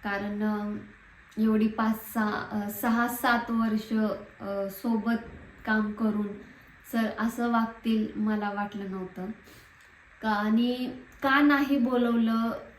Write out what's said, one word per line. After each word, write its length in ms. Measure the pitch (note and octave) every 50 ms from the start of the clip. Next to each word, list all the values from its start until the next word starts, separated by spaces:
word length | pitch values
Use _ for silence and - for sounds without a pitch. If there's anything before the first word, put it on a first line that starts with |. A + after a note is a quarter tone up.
| -
कारण, 380 | G#3 G3+ G3+ G3+ G#3 G#3 G#3 G#3+
अ, 340 | G#3+ G#3+ G#3 G#3 G#3 G#3 G#3 - - - - - - - - - - - -
एवढी 280 | A3 A3 G#3+ G#3+ A3 A3
पाच, 440 | - - A3+ A3 A3 - - - -
सहा, 340 | A#3 G#3+ G#3 G#3 G#3 - -
अ, 180 | - G#3 G3+ G#3
सहा, 400 | G#3 - - A#3+ A3+ A#3 A#3+ A#3+
सात 420 | B3 - - B3+ A#3+ A#3 A#3 -
वर्ष, 420 | A#3 A3+ A3+ A3+ G#3+ G#3+ G#3+ - A3+ A3 G#3+ G#3 - - - - - -
अ, 280 | - G3 G3 G3 G3 G3
सोबत 580 | F#3+ - - A#3 A3+ A3 G#3 A3+ A#3 A3+ - - - - - - - - -
काम 280 | - A3 G#3+ G#3+ G#3 G#3
करून 360 | - A3+ G#3+ G3+ G#3 G#3 G3+ G3+ - - - - - - - - - - - -
सर 180 | A#3 A3+ G#3+ - -
असं 320 | G#3+ A#3 A#3 - A#3+ A#3+
वागतील 580 | A#3+ A3+ A3+ A3 - - - A#3 A3+ A3 G#3+ - -
मला 340 | - G#3+ G#3+ G#3+ G#3+ G#3 G#3
वाटलं 400 | G3+ G3+ G#3 G3+ - G3+ G3 F#3+
नव्हतं. 360 | F#3 F#3+ F#3 F3+ - - F#3 G3+ A3 - - - - - - - - - - - - - - - - - -
का, 80 | A3
आणि 600 | G#3+ G#3 G#3 G#3+ A3 A3+ A#3+ B3 B3 B3 B3+ B3 - - - - - - -
का 180 | C#4 C4+ C#4
नाही 380 | D4 D4 D4 C#4 C#4+ C4+ C#4 C4
बोलवलं 760 | A#3 B3 B3+ B3 A#3+ A#3 A#3 A#3 A3+ A3+ A3+ A3+ A3+ A#3 A3 - - - -